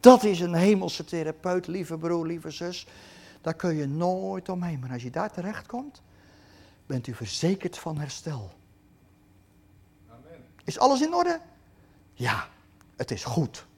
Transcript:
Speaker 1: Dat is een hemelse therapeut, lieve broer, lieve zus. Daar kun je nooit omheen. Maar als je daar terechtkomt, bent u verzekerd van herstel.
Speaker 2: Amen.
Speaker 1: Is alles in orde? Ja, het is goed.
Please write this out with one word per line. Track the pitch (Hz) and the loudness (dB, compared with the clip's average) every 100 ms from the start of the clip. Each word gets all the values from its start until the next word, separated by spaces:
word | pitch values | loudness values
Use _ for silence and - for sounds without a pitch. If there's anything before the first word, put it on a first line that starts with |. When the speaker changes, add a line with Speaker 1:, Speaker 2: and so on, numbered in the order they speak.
Speaker 1:
Dat | 240 254 | 12 10
is | 208 180 | 8 0
een | 175 | 0
hemelse | 170 190 202 185 - | 4 4 4 0 -8
therapeut, | 160 170 156 156 185 180 175 | -8 -6 -6 -6 -2 -2 -4
lieve | 180 160 165 | -8 -6 -6
broer, | 165 170 165 | -2 -2 -2
lieve | 170 160 | -6 -10
zus. | 147 175 180 - - - - - - | -10 -10 -10 -14 -20 -20 -20 -20 -10
Daar | - | -6
kun | 160 180 156 | -2 -2 -2
je | 143 | -2
nooit | 147 175 185 190 190 185 | -2 -2 -2 -4 -8 -6
omheen. | 185 175 147 | -6 -6 -6
Maar | 127 | -8
als | 127 | -10
je | 123 | -8
daar | 143 208 | -6 -6
terechtkomt, | - 175 214 - 240 285 - - - - - - - - - _ | -6 -8 -8 -10 -12 -12 -18 -20 -20 -20 -20 -20 -20 -20 -20 _
bent | 131 120 | -8 -6
u | |
verzekerd | 113 107 - 165 190 180 - | -10 -8 -2 -2 -2 -4 -8
van | - 156 | -8 -8
herstel. | 147 - - 139 98 - - _ _ _ - _ _ - _ _ - - _ _ - | -8 -10 -10 -10 -12 -18 -20 _ _ _ -20 _ _ -20 _ _ -20 -20 _ _ -20
Speaker 2:
Amen. | 117 151 170 - - | -20 -20 -20 -20 -14
Speaker 1:
Is | - - | -12 2
alles | 262 269 | 4 4
in | 311 | 2
orde? | 349 349 330 - - - - - - - | 2 0 0 -6 -20 -20 -20 -20 -20 -20
Ja, | - 123 - - - - - - - | -6 -4 -4 -6 -16 -20 -20 -20 -10
het | 123 | -8
is | 113 | -6
goed. | - 120 139 - - | -4 -2 -2 -6 -20